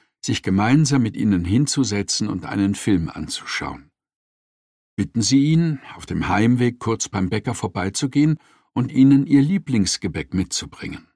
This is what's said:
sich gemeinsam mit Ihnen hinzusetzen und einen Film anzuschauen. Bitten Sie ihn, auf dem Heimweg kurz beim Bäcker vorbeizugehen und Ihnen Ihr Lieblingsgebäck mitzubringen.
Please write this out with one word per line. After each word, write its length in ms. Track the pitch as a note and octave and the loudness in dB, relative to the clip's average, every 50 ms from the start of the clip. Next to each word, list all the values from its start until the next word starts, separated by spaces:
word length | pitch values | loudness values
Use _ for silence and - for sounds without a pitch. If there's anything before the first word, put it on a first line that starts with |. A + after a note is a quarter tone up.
| _ _ _ _ - | _ _ _ _ -6
sich 180 | - A#2+ - | -6 -6 -4
gemeinsam 640 | - G#2 F#2+ G2 G#2 A2+ C3 D3+ D#3+ B2 C#3+ C3+ A#2 | -2 -2 0 2 2 4 4 4 4 4 2 2 0
mit 120 | G#2+ D#2 | 0 -2
Ihnen 300 | - - G#2+ G2+ F2+ F2 | -2 0 0 2 0 0
hinzusetzen 800 | F2 G2+ B2+ D3+ C#3+ - C#3+ C3 G2+ G2+ G2+ G2 - - - A2 G#2 | 2 2 2 2 0 0 -2 -2 -2 -2 -4 -4 -4 -4 -4 -4 -4
und 180 | F#2 F#2 E2 | -4 -6 -6
einen 280 | - - G2+ G2 G2+ G2+ | -6 -2 0 0 0 0
Film 360 | - - - G#2 F2+ E2 C#2+ | -2 0 0 2 2 0 -2
anzuschauen. 840 | - D#2 D#2 C#2+ - - - - - - - - - - - _ _ _ _ _ _ _ _ _ _ _ _ _ _ _ _ _ _ _ _ _ _ | -6 -8 -10 -10 -10 -12 -10 -8 -8 -8 -8 -8 -10 -12 -16 _ _ _ _ _ _ _ _ _ _ _ _ _ _ _ _ _ _ _ _ _ _
Bitten 260 | - G2 - - A#2+ | -6 -6 -4 -2 -2
Sie 220 | A2 G#2 C3 C#3 C#3 | 0 2 2 2 4
ihn, 360 | D3+ D#3+ E3 E3+ E3 D3+ C3+ - - - | 4 2 2 2 0 -2 -6 -8 -16 -20
auf 100 | - - | -18 -10
dem 240 | - G2 - E2 E2+ | -6 -4 -4 -2 -2
Heimweg 500 | - G2+ G#2+ A#2+ B2 B2 B2 B2 A#2+ - | 0 2 2 2 2 2 2 0 -2 -2
kurz 300 | - A2+ A2+ A2 - - | -4 -4 -4 -4 -4 -6
beim 200 | - G#2 G2 F#2 | -4 -4 -2 -2
Bäcker 240 | G#2+ G#2+ - - A#2 | -2 -4 -4 -6 -8
vorbeizugehen 880 | - - G#2 - - F2+ G2 - - - C3+ - C#3+ D3 D#3 D#3 - _ _ _ _ _ _ - | -6 -6 -8 -6 -4 -6 -6 -4 -4 -6 -2 0 2 2 2 2 -2 _ _ _ _ _ _ -4
und 180 | - A#2+ B2 | -4 -4 -2
Ihnen 360 | - C3 C3 C3+ C#3+ C#3 C#3+ - | 4 6 6 8 8 6 4 4
Ihr 140 | C#3 C#3 | 4 4
Lieblingsgebäck 920 | C#3 D3+ G3 G3 - - C3 A2 F#2+ F2+ - - - F#2+ D#2 E2 D2+ - - | 4 4 2 -2 -2 -2 0 0 0 0 -2 -4 -4 -6 -6 -6 -8 -4 -2
mitzubringen. 760 | F#2 F2+ - - - - D2 - - - D#2+ C#2+ - - _ _ | -4 -4 -2 -4 -8 -10 -10 -14 -14 -12 -12 -12 -12 -16 _ _